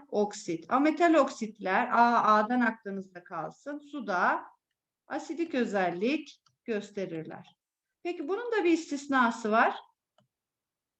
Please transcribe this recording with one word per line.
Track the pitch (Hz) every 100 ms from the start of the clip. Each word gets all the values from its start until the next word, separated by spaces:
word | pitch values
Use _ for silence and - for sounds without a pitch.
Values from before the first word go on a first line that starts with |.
| -
oksit. | 208 202 - - 160 -
Ametal | 247 294 311 349
oksitler, | 320 269 - 220 202 185 196 240
A, | 226 240 233 214 214
A'dan | 220 247
aklınızda | 233 220 202 196 185 175
kalsın, | 175 170 156 - 269 294
suda | - 294 208 180 214 320 - _ _ _ _ _ _
asidik | 302 294 311 330
özellik | 269 214 202 180 175 220 311 - - _ _
gösterirler. | - 208 - - 180 165 160 - - _ _ _ _ _
Peki | 349 359 285
bunun | 403 480
da | 440
bir | 349
istisnası | 320 - 285 - 269 233 240 214
var. | 220 311 - - _ _ _ _ _ _ _ _ _ _ _